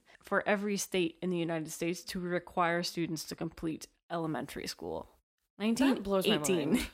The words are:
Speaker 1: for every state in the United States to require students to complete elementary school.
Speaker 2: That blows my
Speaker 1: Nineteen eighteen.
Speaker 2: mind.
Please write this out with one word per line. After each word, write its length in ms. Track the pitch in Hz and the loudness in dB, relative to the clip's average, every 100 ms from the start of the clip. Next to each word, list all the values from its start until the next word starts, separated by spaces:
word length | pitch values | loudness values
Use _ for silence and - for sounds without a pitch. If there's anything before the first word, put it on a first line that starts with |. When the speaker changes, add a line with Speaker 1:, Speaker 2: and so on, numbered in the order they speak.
| - - | -16 -20
Speaker 1:
for 260 | - 196 - | -2 0 2
every 300 | 202 208 202 | 0 0 -2
state 400 | - 185 170 - | 0 0 0 -2
in 80 | 180 | -2
the 80 | 175 | 0
United 340 | 165 165 156 | 0 -2 -4
States 320 | - 170 175 | -4 -4 -4
to 160 | - 190 | -6 -6
require 640 | 175 175 - - 170 170 | -2 -2 -2 0 2 2
students 400 | 175 170 160 156 - | 0 -2 -2 -4 -6
to 100 | 165 | -6
complete 520 | 165 - 165 151 - _ _ | -6 -4 -6 -6 -10 _ _
elementary 560 | 170 160 131 120 - - | -4 -2 -2 -4 -6 -8
school. 420 | - 85 80 - _ _ _ _ - | -8 -6 -6 -8 _ _ _ _ -4
Speaker 2:
That 460 | 214 233 269 - | 0 4 4 4
blows 240 | 196 196 202 | 2 2 4
my 80 | 208 | 2
Speaker 1:
Nineteen 200 | 151 175 | 4 2
eighteen. 100 | 143 | 4
Speaker 2:
mind. 140 | 247 - | 2 0